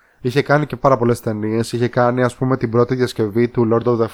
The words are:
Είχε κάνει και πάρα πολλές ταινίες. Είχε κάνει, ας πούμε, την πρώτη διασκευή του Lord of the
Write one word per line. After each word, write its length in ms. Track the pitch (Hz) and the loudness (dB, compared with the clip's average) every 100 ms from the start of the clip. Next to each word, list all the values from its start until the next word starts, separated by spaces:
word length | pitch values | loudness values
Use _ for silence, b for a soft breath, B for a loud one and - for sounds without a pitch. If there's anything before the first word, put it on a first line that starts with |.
| b b | b b
Είχε 200 | 127 127 | -4 -2
κάνει 240 | - 147 151 | 0 0 0
και 100 | 123 | -2
πάρα 220 | 143 131 | 2 2
πολλές 220 | 120 117 | 2 0
ταινίες. 520 | - 107 110 113 113 | -2 -4 -4 -2 -2
Είχε 160 | 120 120 | -2 -2
κάνει, 360 | 131 120 123 | 2 0 2
ας 120 | 123 - | -2 -2
πούμε, 220 | 131 131 | -2 -2
την 120 | 120 | 0
πρώτη 240 | 117 120 131 | 0 0 0
διασκευή 520 | 123 - 110 101 120 | -2 -2 -2 0 0
του 220 | 123 113 | 2 2
Lord 120 | 113 117 | 2 0
of 120 | 117 | 0
the 80 | 113 | -2